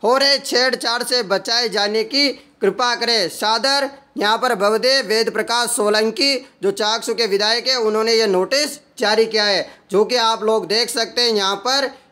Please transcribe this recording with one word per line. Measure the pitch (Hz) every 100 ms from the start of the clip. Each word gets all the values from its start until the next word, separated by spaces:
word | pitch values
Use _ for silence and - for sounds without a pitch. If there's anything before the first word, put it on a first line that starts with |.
हो | 214 262
रहे | 277 269
छेड़छाड़ | - 247 254 247 247 240
से | 240 247
बचाए | 185 190 190 233 233
जाने | 208 208 220
की | 220 269 285 - - _
कृपा | 196 180 240 233
करें। | 233 226 165
सादर | - 214 226 269 277 269 - - -
यहाँ | 208 226
पर | 247 208
भवदेव | 202 214 247 269 202
वेद | 220 220
प्रकाश | 226 220 240 233
सोलंकी | 247 208 214 220 220 277 262 - _
जो | 196
चाकसू | 196 214 226 -
के | 220 220
विधायक | 196 214 233 240
है, | 254
उन्होंने | 214 220 226
ये | 226 214
नोटिस | 185 185 277 294 - - -
जारी | 208 220 220
किया | 214
है, | 208 185 - - -
जो | 190
कि | 202 247
आप | 226 220
लोग | 214 220 170
देख | 220 233
सकते | 233 226 240
हैं। | 240
यहाँ | 214 196 196
पर | 240 277 262 - _